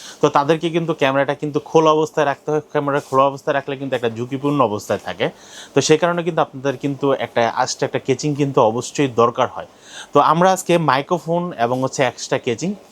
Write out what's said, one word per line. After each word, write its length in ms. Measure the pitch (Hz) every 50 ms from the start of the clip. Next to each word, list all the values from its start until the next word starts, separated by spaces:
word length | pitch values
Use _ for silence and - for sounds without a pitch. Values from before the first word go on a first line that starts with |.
| - - - -
তো 80 | - 143
তাদেরকে 400 | - 151 139 139 165 156 165 165
কিন্তু 240 | 160 175 165 160 156
ক্যামেরাটা 400 | - 143 135 135 139 139 139 143
কিন্তু 260 | - 151 151 139 147
খোলা 320 | - - - 160 160 156
অবস্থায় 340 | 156 156 156 151 - 156 151
রাখতে 260 | 143 135 - _ 156
হয়। 100 | 151 151 147 -
ক্যামেরা 280 | - 151 143 143 139 143
খোলা 240 | 139 - 135 135 139
অবস্থায় 300 | 139 135 135 - 156 143
রাখলে 240 | 139 135 147 139
কিন্তু 180 | 131 139 131 127
একটা 140 | 120 120 117
ঝুঁকিপূর্ণ 520 | 113 113 123 127 139 131 139 143 147 143
অবস্থায় 380 | 127 104 104 104 - - 107 95 -
থাকে। 260 | 92 90 92 123 165 - - - - - - - - -
তো 80 | 143
সে 160 | 131 - 156
কারণে 260 | 147 180 170 175 175 165
কিন্তু 180 | 175 160 160
আপনাদের 360 | 147 - - 131 131 139 127
কিন্তু 360 | 123 - 143 139 131 143 139 135
একটা, 360 | - 117 113 - 120 117 110
আস্তে 360 | - 123 127 - - - 139
একটা 140 | 131 - 127
কেচিং 360 | - - 131 - - 151 143
কিন্তু 260 | 135 147 139 131 143
অবশ্যই 460 | 117 107 113 123 117 - - - 147
দরকার 400 | 131 113 117 117 123 117 127 123
হয়। 180 | 104 - 90 82 - - - - - - - - - -
তো 60 | 147
আমরা 320 | 135 139 156 170 180 190
আজকে 260 | 190 185 - - 170
মাইক্রোফোন 760 | 170 160 143 127 139 143 - 180 160 - 160 170 175 175 180 -
এবং 300 | 113 117 120 127 131 131
হচ্ছে 200 | 127 - - 135
এক্সট্রা 340 | 123 - - - - 143
কেচিং 360 | 127 - 127 117 - 151 190 208 - - -